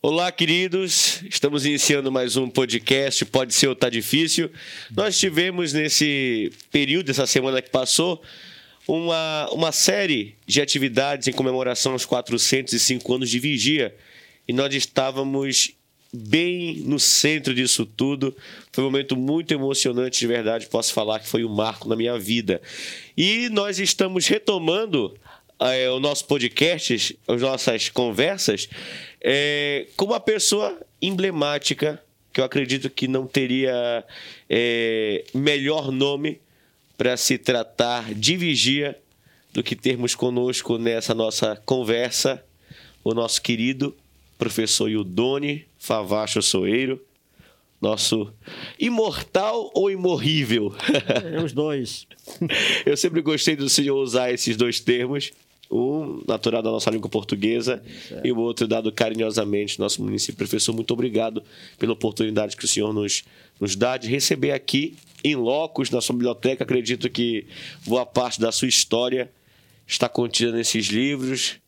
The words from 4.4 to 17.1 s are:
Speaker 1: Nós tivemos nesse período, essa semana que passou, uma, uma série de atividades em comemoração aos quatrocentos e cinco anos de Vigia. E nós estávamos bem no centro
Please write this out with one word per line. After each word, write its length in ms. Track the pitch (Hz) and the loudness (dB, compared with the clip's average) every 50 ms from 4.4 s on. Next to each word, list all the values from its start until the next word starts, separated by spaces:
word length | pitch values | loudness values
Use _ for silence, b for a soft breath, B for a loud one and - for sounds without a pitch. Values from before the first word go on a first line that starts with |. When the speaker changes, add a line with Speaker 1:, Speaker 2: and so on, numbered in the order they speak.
| 170 - B B B B B B B B 113 | 0 -2 B B B B B B B B -2
Speaker 1:
Nós 220 | 143 202 214 185 - | 0 0 2 2 2
tivemos 540 | - 190 156 160 175 185 180 175 175 156 139 | 2 2 2 2 2 2 0 -2 -2 0 0
nesse 800 | 156 151 151 - - 151 147 143 139 135 127 117 110 104 - - - - _ | 0 0 2 2 4 4 4 2 2 0 0 0 0 0 -2 -4 -8 -20 _
período, 400 | - 151 143 135 143 175 185 135 | 0 2 4 4 2 2 2 0
essa 160 | 131 123 135 | 0 0 2
semana 340 | 120 - 139 127 135 131 127 | 2 2 2 2 2 0 0
que 80 | 127 - | -2 0
passou, 520 | - 135 131 - - - 165 180 175 160 B B B B B B B B B B B B B | -2 0 0 2 2 2 4 2 0 -2 B B B B B B B B B B B B B
uma, 600 | - 139 165 170 170 165 160 160 156 156 151 147 - | -2 -2 0 0 0 0 0 0 -2 -2 -4 -4 -4
uma 200 | - 143 165 160 143 | 0 0 0 2 2
série 600 | - - - 190 208 202 175 147 117 101 107 - _ _ | 4 4 4 4 2 2 0 0 0 -2 -6 -10 _ _
de 140 | - - 143 | 0 2 2
atividades 640 | 143 143 - 143 135 135 117 127 135 143 143 139 123 | 2 2 0 0 0 2 2 2 2 2 -2 -2 -2
em 60 | 135 123 | -2 0
comemoração 580 | - 135 131 127 127 131 127 123 - - 135 | 0 0 0 2 0 0 0 0 0 0 0
aos 140 | 131 123 - | 0 -2 0
quatrocentos 680 | - - 123 - - 120 117 - - - 131 131 - - | 0 0 -2 0 -2 0 0 2 2 2 0 0 -2 0
e 60 | 117 | 2
cinco 340 | - - 127 123 - - 123 | 2 2 2 0 0 -2 0
anos 160 | 127 131 120 | 0 0 0
de 100 | 113 123 | -2 0
Vigia. 540 | 123 151 147 120 104 135 151 151 123 104 - B B B B B B B B B B | 0 0 0 2 2 2 2 2 0 -2 -4 B B B B B B B B B B
E 60 | - 120 | -2 0
nós 200 | 127 139 139 135 | 0 0 0 0
estávamos 1000 | 139 123 - _ - 131 131 131 135 139 135 135 139 139 139 127 - - - - _ _ _ _ _ _ _ - | -2 -4 0 _ 0 0 0 -2 -2 -4 -2 -2 -2 -2 0 2 2 0 0 -2 _ _ _ _ _ _ _ -14
bem 640 | 123 110 107 - 160 170 175 180 180 175 170 - - 76 | -12 0 2 2 4 4 2 -2 -4 -4 -6 -6 -6 -2
no 120 | 123 147 | -2 2
centro 560 | 139 - - | 2 4 4